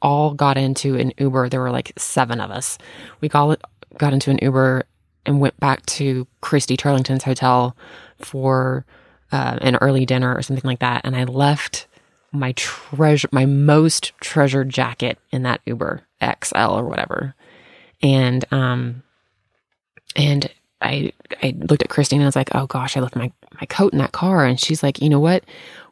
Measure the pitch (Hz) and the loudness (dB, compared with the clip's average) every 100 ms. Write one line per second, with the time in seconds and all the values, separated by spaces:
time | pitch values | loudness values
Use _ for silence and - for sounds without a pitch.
0 | 143 143 151 147 143 135 135 135 139 127 | 0 2 0 2 2 2 0 -2 -2 0
1 | 127 - 139 131 127 127 127 123 - - | -2 0 0 0 -2 -2 -2 -4 -6 -10
2 | - - 127 117 98 98 - - - - | -6 -2 -2 -2 -6 -8 -8 -10 -14 -20
3 | - - 151 147 147 156 - _ - - | -20 -8 0 4 4 2 -4 _ -18 -4
4 | 147 135 135 135 131 131 131 131 - _ | 0 0 0 0 2 2 2 0 -4 _
5 | _ _ - 143 139 - 143 135 - - | _ _ -2 2 0 0 -2 -2 -4 -4
6 | 139 127 127 - - 147 - 127 147 139 | -2 -4 -6 -12 0 0 0 -2 2 0
7 | 131 131 135 127 127 123 123 - - - | 2 -2 -2 0 2 2 2 -4 -18 -20
8 | - - - 135 131 131 131 131 - _ | -20 -20 -12 -4 0 2 0 -4 -8 _
9 | _ _ - 139 127 120 131 123 135 135 | _ _ -6 -4 -2 -2 0 2 4 2
10 | 127 127 127 127 127 135 131 120 123 120 | 2 2 0 -2 -4 -4 -4 -2 -2 -2
11 | - 127 127 131 143 147 - - - _ | -2 -4 -2 2 2 2 -2 -10 -12 _
12 | _ _ _ 143 127 127 - - - 139 | _ _ _ -6 -4 -4 -6 -8 -10 0
13 | 156 147 - 135 135 139 143 151 160 - | 4 4 2 2 2 4 6 6 4 2
14 | - - - 160 139 135 135 127 120 113 | -6 -10 -4 2 2 2 -2 -2 -4 -2
15 | 123 120 - 127 127 117 - 117 - - | -6 -6 -6 -4 -2 -4 -4 -6 -4 -6
16 | _ - - - - - 113 101 123 - | _ -6 -4 -4 -4 0 0 0 -4 -6
17 | - - 135 - _ - - - _ - | -6 -6 -6 -10 _ -20 -20 -20 _ -2
18 | 143 135 127 127 131 135 127 123 123 123 | 2 4 2 0 -2 -2 0 -2 -4 -8
19 | - _ _ _ _ _ _ _ _ _ | -16 _ _ _ _ _ _ _ _ _
20 | - - 147 143 - - _ - - 143 | -10 -2 0 0 -2 -10 _ -8 -6 -4
21 | - - - - 135 - - 147 - - | -6 -8 -18 -6 -6 -4 0 0 0 0
22 | 143 143 143 135 131 - 135 131 123 - | 2 4 2 2 0 -2 -2 -6 -4 -4
23 | 123 - 117 - _ - - - 196 - | -4 -4 -6 -10 _ -16 -8 0 2 2
24 | 135 - 180 190 135 127 - 156 143 - | -2 0 0 4 2 2 -2 0 0 0
25 | 151 143 160 185 - - - - - | 2 4 4 2 -2 -20 -20 -20 -12